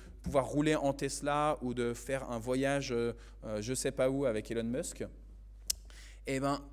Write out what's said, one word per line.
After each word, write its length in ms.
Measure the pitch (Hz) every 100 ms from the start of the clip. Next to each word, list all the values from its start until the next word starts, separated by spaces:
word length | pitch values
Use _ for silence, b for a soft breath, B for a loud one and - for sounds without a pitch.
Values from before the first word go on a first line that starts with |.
| B B
pouvoir 240 | - 139 123
rouler 300 | 147 151 151
en 180 | 139
Tesla 640 | 135 139 - 143 147 151 -
ou 120 | 123
de 200 | 120 120
faire 380 | 117 - 135 127
un 80 | 117
voyage, 540 | 120 131 135 139 135
euh, 180 | 117 117 113 B B
euh, 180 | 113 107
je 120 | 110
sais 180 | 131 139
pas 180 | - 131
où 160 | 135 135
avec 240 | 107 107
Elon 140 | 117
Musk, 400 | 113 131 180 - 104 - - - - - - - B B B B -
eh 140 | 135
ben, 260 | 139 139 -